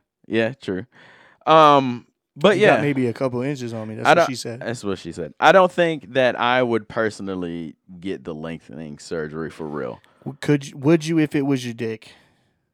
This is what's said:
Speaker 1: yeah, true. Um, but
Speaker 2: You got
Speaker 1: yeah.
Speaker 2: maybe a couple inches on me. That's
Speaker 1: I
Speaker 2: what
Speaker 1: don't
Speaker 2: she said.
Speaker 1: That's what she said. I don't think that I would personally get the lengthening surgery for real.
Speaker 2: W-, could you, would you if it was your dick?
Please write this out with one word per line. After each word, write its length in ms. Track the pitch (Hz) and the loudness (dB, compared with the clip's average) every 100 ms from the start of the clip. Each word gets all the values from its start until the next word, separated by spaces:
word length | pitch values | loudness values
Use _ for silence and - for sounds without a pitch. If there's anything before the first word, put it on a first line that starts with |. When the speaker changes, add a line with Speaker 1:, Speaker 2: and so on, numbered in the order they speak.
| _ _ - | _ _ -4
Speaker 1:
yeah, 260 | 110 113 | -2 -2
true. 320 | 135 - 92 123 _ - - _ _ - | -4 -8 -8 -8 _ -20 -20 _ _ 4
Um, 600 | 160 151 143 131 120 - _ _ - | 6 8 6 4 -2 -10 _ _ 0
but 220 | 175 190 | 2 4
Speaker 2:
You 80 | 208 | 4
got 100 | 131 | 4
Speaker 1:
yeah. 40 | |
Speaker 2:
maybe 240 | 143 135 123 | 2 0 -2
a 60 | |
couple 280 | 113 135 123 | -2 -4 -2
inches 300 | 131 143 120 | -4 -6 -8
on 140 | 113 110 | -8 -10
me. 60 | |
That's 120 | 110 117 | -2 2
Speaker 1:
I 40 | |
Speaker 2:
what 40 | - | 4
Speaker 1:
don't 100 | 165 | 2
Speaker 2:
she 60 | |
said. 260 | 123 117 117 | -2 -8 -10
Speaker 1:
That's 220 | 101 123 | -8 -6
what 140 | 101 95 | -4 -6
she 140 | 85 | -6
said. 220 | 82 78 - | -10 -10 2
I 140 | 147 | 6
don't 180 | 185 190 | 6 6
think 420 | 185 170 156 - | 2 0 -2 -4
that 240 | 127 127 - | 0 2 2
I 240 | 117 127 | 2 2
would 240 | 127 113 107 | 2 0 -2
personally 880 | - 110 - 98 95 87 85 80 - _ 90 | -2 -2 -4 -8 -6 -6 -8 -10 -14 _ -14
get 240 | 92 82 | -10 -10
the 100 | 76 | -10
lengthening 640 | 78 80 82 - 64 80 73 | -10 -10 -12 -14 -16 -16 -16
surgery 520 | - 85 78 78 78 | -10 -8 -8 -8 -10
for 160 | - 78 | -10 -10
real. 320 | 73 64 58 _ _ | -8 -8 -12 _ _
Speaker 2:
W-, 120 | - 135 | -14 -8
could 260 | - 143 139 | -2 -2 -2
you, 80 | 147 | -4
would 280 | 135 170 156 | 2 2 2
you 120 | 165 | 0
if 160 | 151 151 | 0 0
it 60 | |
was 220 | 139 135 | -2 -2
your 100 | 123 | -4
dick? 380 | 117 113 110 - _ _ _ _ _ _ | -8 -8 -10 -14 _ _ _ _ _ _